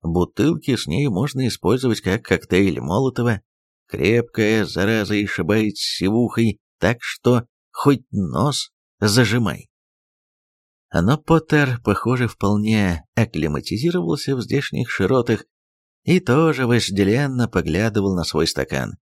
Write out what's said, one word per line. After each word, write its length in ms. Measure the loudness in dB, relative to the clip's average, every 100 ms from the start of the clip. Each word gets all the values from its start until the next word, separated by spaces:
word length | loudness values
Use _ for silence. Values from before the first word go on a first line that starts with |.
Бутылки 720 | -2 0 -2 0 0 0 -2 -4
с 120 | -2
ней 200 | -2 -2
можно 400 | -2 -2 -2 -4
использовать 540 | -2 -2 0 0 -2
как 220 | -2 -4
коктейль 560 | 0 -2 2 2 2 0
Молотова. 640 | -2 -2 -2 -2 -2 -2 _ _ _ _ _
Крепкая, 760 | -2 2 2 0 0 2 2 0
зараза, 480 | -2 0 0 0 -2
и 100 | -2
шибает 500 | -4 0 2 0 -4
сивухой, 840 | -8 -2 0 2 0 2 0 -2 _ _
так 180 | -2 -2
что 440 | -6 -2 2 2 0 _ _
хоть 320 | -2 0 0 _
нос 600 | -4 -4 -2 -2 -2 -8 _ _ _
зажимай. 680 | 0 2 2 2 -2 -4 -12 _ _ _ _ _ _ _ _ _ _ _ _ 0
Но 160 | 2 0
Поттер, 640 | 2 2 4 2 2 0
похоже, 440 | -2 -2 0 0 -2
вполне 760 | -2 0 0 2 2 2 -2 -4 -2
акклиматизировался 1200 | -2 0 -2 -4 -4 -4 -2 -2 -2 -4 -2 -4
в 60 |
здешних 480 | -2 -4 -2 -6 -6
широтах 560 | -2 2 2 2 -2 -4 _ _ _ _ _
и 160 | 0 0
тоже 480 | 2 2 2 2 2
вожделенно 840 | 2 0 0 2 2 0 0 0
поглядывал 680 | 0 0 0 0 0 0 -2
на 80 |
свой 240 | -2 0 0
стакан. 460 | -2 -4 -4 -6 -10